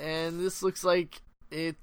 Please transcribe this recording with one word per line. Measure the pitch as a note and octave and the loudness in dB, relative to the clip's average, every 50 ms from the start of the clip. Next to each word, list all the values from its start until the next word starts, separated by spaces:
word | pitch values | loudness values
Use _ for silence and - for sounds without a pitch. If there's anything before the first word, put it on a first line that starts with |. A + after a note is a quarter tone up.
and | D3+ D#3+ D#3+ D#3+ E3 E3 E3+ E3+ | -6 -4 -2 0 -2 -2 -2 0
this | F3+ F#3 F#3 - F#3 | -2 -2 -2 0 0
looks | F#3+ - - F3+ | -2 -2 2 4
like | F3+ F3 F3+ E3+ - - - - - - _ - - | 4 4 4 4 0 -6 -16 -20 -20 -20 _ -16 -8
it | D#3 D#3 D#3+ E3 D#3 - | -6 -4 -2 -2 -4 -6